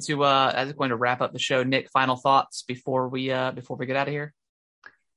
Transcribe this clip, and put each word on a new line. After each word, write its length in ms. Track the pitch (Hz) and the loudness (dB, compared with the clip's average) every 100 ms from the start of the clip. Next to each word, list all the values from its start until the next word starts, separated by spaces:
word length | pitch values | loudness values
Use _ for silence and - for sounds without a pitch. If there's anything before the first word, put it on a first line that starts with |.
| 151 | -2
to, 160 | 147 | 2
uh, 280 | 139 135 135 | 4 4 4
that 160 | - 135 | 2 -2
is 60 | |
going 160 | 147 135 | -2 -2
to 60 | 117 | 0
wrap 260 | 123 127 | 0 0
up 120 | 123 | -2
the 60 | 123 | -2
show. 240 | - 131 | 0 0
Nick, 260 | 127 131 - | 2 0 0
final 240 | 135 131 127 | 2 2 2
thoughts 480 | 139 139 - - | 4 4 2 -6
before 440 | - 127 - 131 127 | -10 -10 -4 -2 -2
we, 240 | 131 131 | -4 -2
uh, 200 | 131 127 | -2 -2
before 260 | 127 123 127 | -4 -10 -8
we 80 | 127 | -4
get 100 | 135 | -2
out 120 | 139 | -2
of 60 | |
here? 200 | 147 147 - _ _ _ _ - - _ | -4 -8 -14 _ _ _ _ -20 -20 _